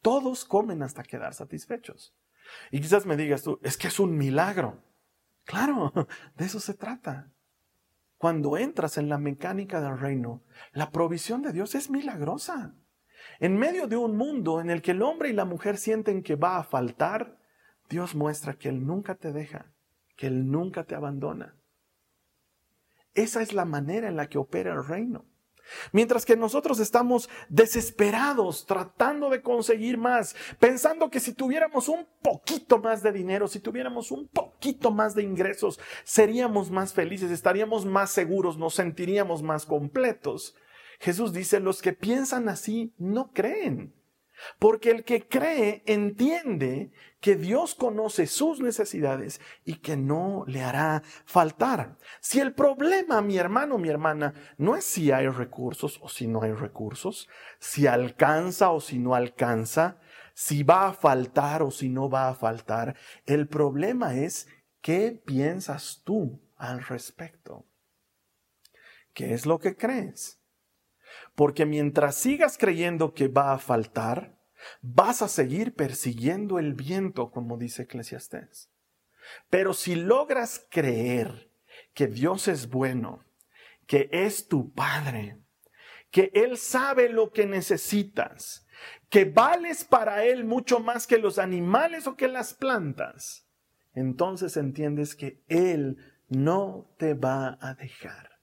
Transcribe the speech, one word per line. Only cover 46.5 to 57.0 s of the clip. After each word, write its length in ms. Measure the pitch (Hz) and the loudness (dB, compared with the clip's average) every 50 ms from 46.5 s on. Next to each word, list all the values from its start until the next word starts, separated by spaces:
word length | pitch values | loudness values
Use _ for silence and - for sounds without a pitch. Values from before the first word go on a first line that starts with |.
| 208 160 135 127 127 - - - _ - - - _ _ | -2 0 0 -2 -2 -2 -6 -8 _ -20 -20 -20 _ _
que 160 | - 202 196 | 4 4 4
Dios 380 | 185 156 180 214 269 349 330 - | 4 4 0 0 0 0 0 -4
conoce 520 | - 285 240 214 208 220 214 208 - 175 | -2 -2 0 0 0 -2 -2 2 0 0
sus 340 | 147 - - 285 320 330 277 | 0 2 0 0 0 0 0
necesidades 800 | 262 240 226 - 214 202 - 180 151 139 135 135 120 - - - - - - - _ | -2 -2 0 -2 -4 -4 -2 -2 -2 0 -2 -2 -6 -8 -12 -14 -16 -20 -20 -16 _
y 120 | - 160 | -10 -10
que 200 | 156 _ - 156 | -8 _ -6 -4
no 480 | 139 135 139 147 160 175 190 202 196 - | -2 0 0 0 0 -2 -2 -4 -4 -6
le 160 | 135 131 135 127 | -6 -6 -6 -4
hará 400 | 127 123 135 151 160 156 151 151 - - - _ | -4 -2 0 0 0 0 -2 -4 -8 -20 -20 _
faltar. 720 | - - 185 170 156 - - 233 254 262 190 123 - - _ - - - - | 2 4 4 4 4 2 0 0 0 2 -2 -4 -6 -10 _ -20 -20 -20 -12
Si 200 | - - - 247 | -6 0 2 2
el 120 | 277 262 269 | 2 2 2
problema, 680 | - 285 285 269 254 277 320 370 392 370 339 285 220 208 | 4 4 4 4 4 2 4 4 2 2 2 2 2 2
mi 160 | 208 196 185 | 2 2 2
hermano, 400 | 175 175 202 247 285 294 277 220 | 2 2 2 2 2 2 0 0
mi 100 | 170 160 | 0 0
hermana, 460 | 151 151 156 160 151 151 147 143 147 - - - - _ | 0 2 2 0 0 2 -2 -2 -4 -6 -18 -20 -6 _
no 180 | 143 185 247 | 2 2 2
es 80 | 403 - | 2 0
si 280 | - - - 160 143 135 | -4 -2 2 4 4 4
hay 160 | 131 135 135 | 4 4 2
recursos 720 | 131 123 123 127 - - 127 123 - - - 113 - - - | 0 -2 -6 -8 -8 -6 -6 -6 -6 -4 -6 -8 -8 -8 -16
o 60 | - | -14
si 180 | - - 127 | -10 -6 -4
no 160 | 113 113 110 107 | -2 0 0 0
hay 100 | 110 110 | 0 -2
recursos, 760 | 107 - - - - 110 107 - - | -2 -6 -8 -8 -8 -8 -8 -8 -6